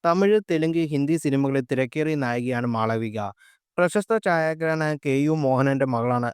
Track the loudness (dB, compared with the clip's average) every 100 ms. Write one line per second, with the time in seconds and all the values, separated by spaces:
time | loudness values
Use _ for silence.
0 | 2 2 4 2 2 0 0 0 0 0
1 | 0 0 2 0 2 0 -2 -2 -2 -2
2 | -2 -2 -2 -2 -2 -2 -2 0 0 -2
3 | -4 -6 -8 -12 _ _ _ -2 0 0
4 | 0 -2 0 0 0 -2 -2 0 -2 -2
5 | -2 0 2 0 0 2 2 2 0 0
6 | 0 0 -2